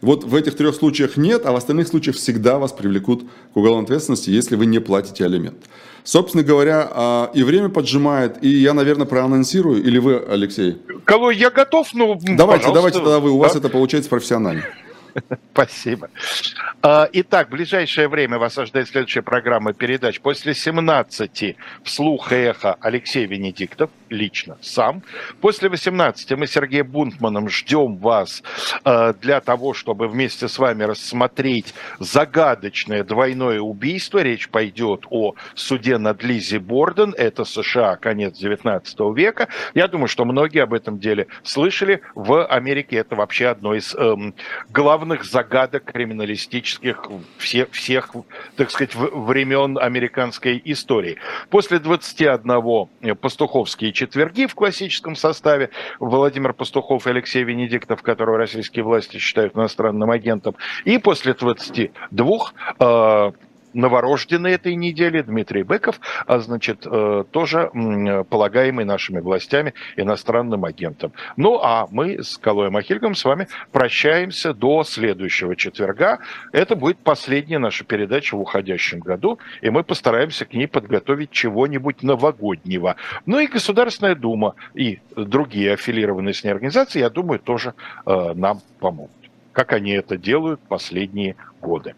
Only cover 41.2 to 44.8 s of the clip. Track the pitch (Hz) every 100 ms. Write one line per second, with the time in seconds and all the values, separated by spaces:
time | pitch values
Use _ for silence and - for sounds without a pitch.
41.2 | 95 - - - 170 - 196 196 - -
42.2 | 101 151 170 131 127 139 143 113 110 107
43.2 | 104 - 123 107 104 107 - - 120 104
44.2 | 104 - - - - 113